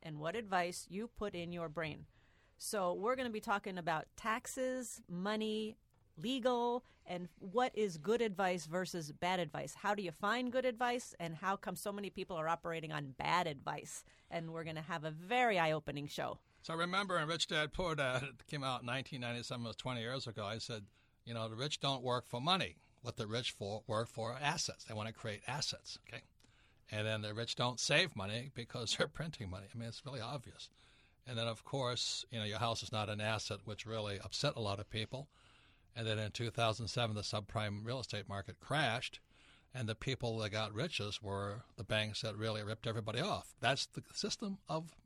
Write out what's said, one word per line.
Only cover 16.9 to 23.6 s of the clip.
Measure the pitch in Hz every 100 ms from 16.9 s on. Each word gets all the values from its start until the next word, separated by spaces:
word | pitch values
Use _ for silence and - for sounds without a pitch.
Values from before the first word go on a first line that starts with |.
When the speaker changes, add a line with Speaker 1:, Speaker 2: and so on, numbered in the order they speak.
| 185 202 175
Speaker 2:
in | 151
Rich | 165 -
Dad, | 165 151
Poor | - 180 156
Dad, | 135 127
it | 139 120 -
came | 151
out | 135 123
in | 120
nineteen | 131 123 127
ninety-seven, | 120 120 117 127 117
it |
was | 107
twenty | 131 123
years | 113 135 127
ago, | 113 101
I | 113
said, | - 113 98 - _ _ -
you |
know, | 117 113
"The | 110
rich | 143 -
don't | 143 135
work | 123 123 -
for | 123
money. | 143 185 104 78 - _
What | 120 -
the | 107
rich | 113 123
for, | -